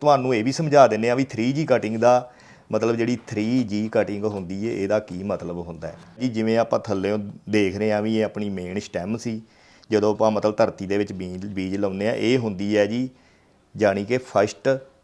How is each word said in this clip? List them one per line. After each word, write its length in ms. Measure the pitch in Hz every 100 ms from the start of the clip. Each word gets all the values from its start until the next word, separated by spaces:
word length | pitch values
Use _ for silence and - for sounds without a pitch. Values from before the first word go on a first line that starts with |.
ਤੁਹਾਨੂੰ 340 | 147 139 127 117
ਇਹ 80 |
ਵੀ 80 | 117
ਸਮਝਾ 360 | 135 156 143 120
ਦਿੰਦੇ 220 | 107 117
ਹਾਂ 60 | 123
ਵੀ 80 |
ਥ੍ਰੀ 280 | 131 113 120
ਜੀ 140 | 143 135
ਕਟਿੰਗ 320 | 117 107 113
ਦਾ 340 | 117 123 - - - - -
ਮਤਲਬ 240 | 107 113 113
ਜਿਹੜੀ 220 | 113 120 -
ਥ੍ਰੀ 360 | 107 110 127
ਜੀ 260 | 110 104 110
ਕਟਿੰਗ 340 | 113 104 104 107
ਹੁੰਦੀ 420 | 104 87 98 110
ਹੈ 60 |
ਇਹਦਾ 260 | 98 95 107
ਕੀ 240 | 107 90
ਮਤਲਬ 340 | 101 90 85 87
ਹੁੰਦਾ 300 | 85 80 82
ਹੈ 100 | - - -
ਜੀ। 80 | 127
ਜਿਵੇਂ 300 | 110 110 113
ਆਪਾਂ 220 | 113 113
ਥੱਲਿਓਂ 400 | 107 98 98 107 101 - -
ਦੇਖ 280 | 107 98 101
ਰਹੇ 140 | 107
ਹਾਂ 100 | 104
ਵੀ 160 | 110 110
ਇਹ 80 | 104
ਆਪਣੀ 240 | 107 104
ਮੇਨ 300 | 95 90 98
ਸਟੈਮ 380 | - 87 90 117
ਸੀ, 240 | 120 110 110 _ _ _ -
ਜਦੋਂ 200 | 107 104
ਆਪਾਂ 200 | 104 110
ਮਤਲਬ 260 | 104 107 104
ਧਰਤੀ 280 | 113 - 95
ਦੇ 120 | 101
ਵਿੱਚ 160 | 101
ਬੀਜ, 320 | 95 90 92 104
ਬੀਜ 300 | 95 92 98
ਲਾਉਂਦੇ 320 | 101 95 104
ਹਾਂ 80 | 120
ਇਹ 220 | 110 127
ਹੁੰਦੀ 400 | 113 92 101 104
ਹੈ 80 | 101
ਜੀ 240 | 120 127 - _ _ _ _ _ 101
ਜਾਣੀ 280 | 104 98 101
ਕਿ 120 | 123
ਫਸਟ 640 | - 101 104 - - 175 - _